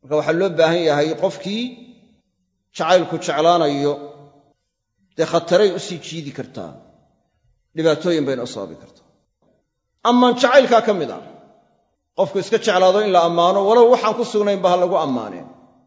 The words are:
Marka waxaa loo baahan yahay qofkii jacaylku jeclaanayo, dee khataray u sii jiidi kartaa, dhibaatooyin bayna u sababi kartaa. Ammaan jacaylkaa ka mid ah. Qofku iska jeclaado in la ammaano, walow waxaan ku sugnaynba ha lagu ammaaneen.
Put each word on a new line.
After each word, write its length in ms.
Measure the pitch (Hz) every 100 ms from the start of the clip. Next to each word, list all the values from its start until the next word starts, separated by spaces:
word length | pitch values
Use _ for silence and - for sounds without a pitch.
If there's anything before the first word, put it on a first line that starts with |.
| 135
Marka 100 | 151
waxaa 200 | 147 165
loo 120 | 190
baahan 320 | 165 160 170 160
yahay 240 | 147 156 151
qofkii 460 | 180 - 185 214 247 - - - _ _ _ _ _ _ _ -
jacaylku 400 | 160 185 156 160
jeclaanayo, 760 | 165 147 165 175 151 143 143 143 - - - _ _ _ _ _ _ _ _ -
dee 80 | 156
khataray 440 | 165 - 185 208
u 60 | 180
sii 180 | - 175
jiidi 340 | - 165 139
kartaa, 400 | 131 123 - 85 69 _ _ _ _ _ _ _ _ _ 160
dhibaatooyin 500 | 160 151 180 165 139
bayna 180 | 127
u 40 | 120
sababi 280 | 110 95 78
kartaa. 320 | - _ _ _ _ _ _ _ _ _ _ _ 226
Ammaan 280 | 247 247 247
jacaylkaa 440 | 247 277 247 233
ka 120 | 226
mid 160 | 196 131
ah. 140 | 92 - - _ _ _ _ _ _ _ -
Qofku 200 | 190 202
iska 180 | - 220
jeclaado 420 | 214 185 185 196
in 100 | 214
la 100 | 185 170
ammaano, 340 | 170 170 196 196
walow 200 | 233 233
waxaan 240 | 247 214
ku 100 | 220
sugnaynba 460 | 233 208 208 196 180
ha 80 | 180
lagu 180 | 180 180
ammaaneen. 520 | 151 123 107 90 - - _ _